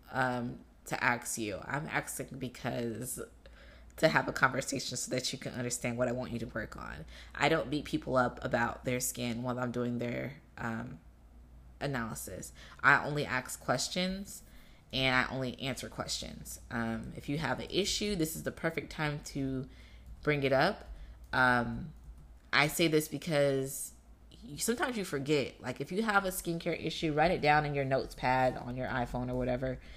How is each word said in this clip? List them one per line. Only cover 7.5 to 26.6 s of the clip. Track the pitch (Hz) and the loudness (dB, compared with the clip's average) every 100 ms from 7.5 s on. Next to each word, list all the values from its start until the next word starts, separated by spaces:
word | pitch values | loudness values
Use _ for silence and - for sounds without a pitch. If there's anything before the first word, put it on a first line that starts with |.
| 160 123 | 4 2
beat | 147 - | -4 -2
people | 151 - 131 | -4 2 4
up | 123 - | 4 2
about | 123 123 117 - - | -2 2 0 0 -2
their | 123 | 0
skin | - - 123 117 | -2 -2 -4 -2
while | 127 123 | -2 -2
I'm | 123 | -2
doing | 120 123 120 | 0 0 0
their, | 120 127 131 147 - - | -2 -2 -4 -8 -14 -8
um, | 117 113 123 147 - - - - - - - - | -4 -4 -6 -10 -18 -20 -20 -20 -20 -20 -20 -6
analysis. | 139 131 113 117 - 90 - - - - | -4 -2 -2 -6 -8 -10 -12 -14 -18 2
I | 131 139 127 | 6 6 6
only | 147 101 | 0 0
ask | 127 123 - | -2 -4 -4
questions | - 127 - 185 185 190 196 - - - - - - | 0 0 0 -2 -2 -4 -8 -14 -16 -20 -20 -20 -6
and | 131 131 127 | 0 4 4
I | - | 2
only | 135 127 - | 0 -4 -4
answer | 135 123 110 | -4 -4 -6
questions. | - - - 117 - - - - | -6 -6 -4 -6 -10 -12 -14 -6
Um, | 120 113 113 123 - | -4 -2 -2 -6 -8
if | - | -4
you | 147 | -2
have | 135 123 | -2 -2
an | - | -2
issue, | 165 202 - 208 196 | 0 0 0 0 2
this | 160 160 | 0 -2
is | |
the | 139 | -6
perfect | - 165 165 143 | -4 -2 -2 -6
time | - 151 147 - | -2 -2 -2 -6
to | 143 135 131 131 - - - - - | -4 -2 -4 -6 -12 -20 -20 -18 -6
bring | - 147 | 0 2
it | 135 | 4
up. | 131 170 214 - - - - - | 4 4 2 -6 -14 -14 -16 -2
Um, | 127 127 123 117 117 - - - - - - - | 4 6 6 2 -2 -8 -12 -18 -18 -18 -20 0
I | 127 147 | 4 4
say | - 165 | 4 6
this | 156 156 | 6 2
because | 143 - 147 143 135 135 - - - - - - - | -2 0 4 4 4 0 -4 -10 -12 -20 -20 -20 -20
you, | - 143 | -14 -4
sometimes | - 240 302 240 | -2 0 0 -2
you | |
forget. | 185 143 135 151 113 - | -2 -2 2 4 2 -4
Like, | 120 127 | -8 -6
if | - | -4
you | 180 | 0
have | 226 196 190 | 4 4 2
a | |
skincare | 185 - 165 | 0 -2 -2